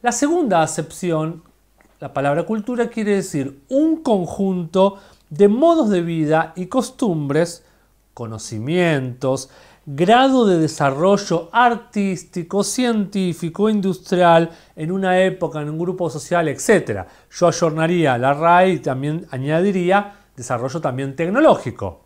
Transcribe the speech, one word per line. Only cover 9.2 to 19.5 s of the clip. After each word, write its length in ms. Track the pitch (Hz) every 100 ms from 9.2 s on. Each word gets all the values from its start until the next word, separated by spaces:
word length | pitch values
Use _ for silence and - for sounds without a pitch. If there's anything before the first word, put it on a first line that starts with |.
| 135 135 - - - _
grado 600 | - 139 180 233 269 262 220
de 100 | 175
desarrollo 960 | 156 - 139 135 185 196 202 170 -
artístico, 1120 | 233 247 233 - 208 196 180 - 180 165 196
científico, 1040 | 202 - 247 226 196 196 185 165 170 165 214
industrial, 800 | 214 190 180 - 180 175 165 170 - _
en 160 | - 156
una 300 | 190 190 185
época, 400 | 190 185 160 151
en 80 | 147
un 100 | 156
grupo 300 | 175 185 170
social, 400 | 143 - 170 160
etcétera. 580 | 131 - 196 - 98 90 - _
Yo 160 | - 175
ayornaría 680 | - 165 156 160 175 151 123
la 160 | 131
rae 380 | 143 170 175 185
y 80 | 165
también 480 | 147 131 143 156 185
añadiría 880 | 131 139